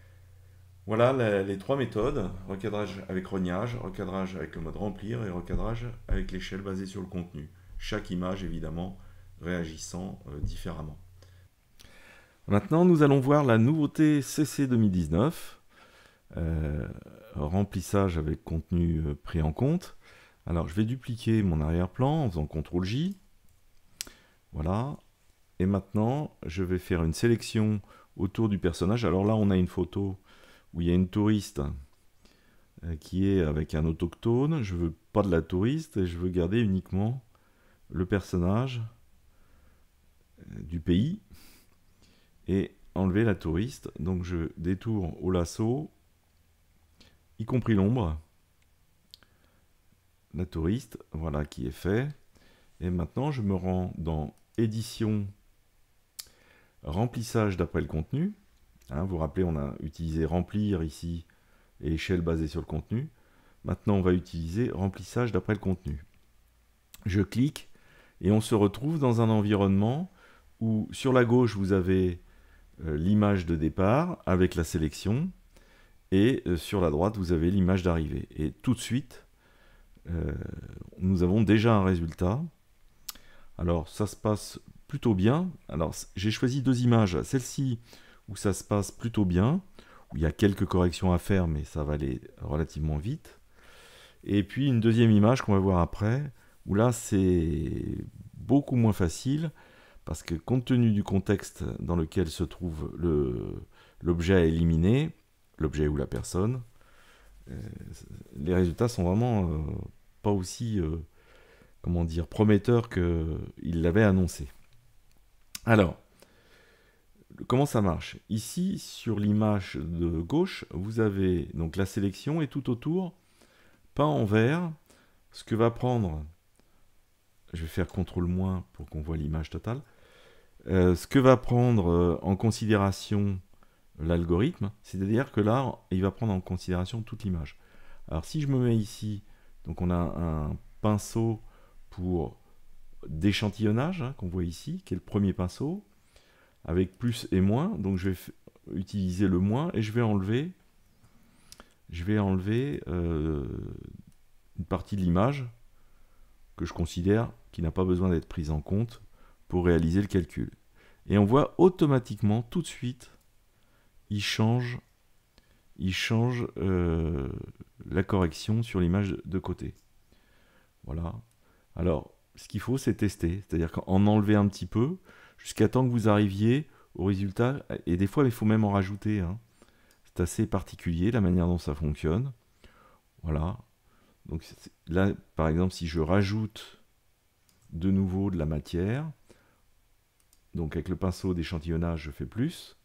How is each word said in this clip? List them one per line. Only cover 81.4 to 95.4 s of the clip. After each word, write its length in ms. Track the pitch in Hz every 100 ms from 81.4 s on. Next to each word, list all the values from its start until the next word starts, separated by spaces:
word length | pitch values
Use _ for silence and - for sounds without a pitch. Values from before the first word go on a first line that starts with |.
déjà 320 | 98 110 117
un 100 | 107
résultat. 580 | 92 87 82 - 90 127 170 _ _ _ - _ - - - - - -
Alors 300 | 85 85 73
ça 180 | - 104
se 100 | -
passe 440 | 110 104 - - - - -
plutôt 280 | 143 120
bien. 360 | 95 107 151 185 - -
Alors 260 | 76 80
c-, 120 | - -
j'ai 160 | 90 107
choisi 320 | 107 127 139
deux 200 | 127 123
images. 400 | 120 113 98 78
Celle-ci 580 | - 135 - - 135 117 - - - - -
où 80 | 98
ça 160 | 104
se 100 | 90
passe 280 | - 104 95
plutôt 340 | - 120 113
bien, 380 | 92 87 113 190 - - - - -
où 40 | 65
il 60 |
y 40 | 78
a 60 |
quelques 340 | - 101 95 95
corrections 460 | 90 90 - 92
à 60 | 87
faire, 300 | - 98 85
mais 160 | 73
ça 180 | 73 78
va 120 | 73
aller 260 | 73 69 58 - -
relativement 600 | - 76 80 76 78 76
vite. 420 | 101 156 - - _ _ - - - - - _
Et 180 | - 101
puis 240 | 95 131 139
une 140 | 117
deuxième 300 | 113 113 113
image 300 | 104 107 131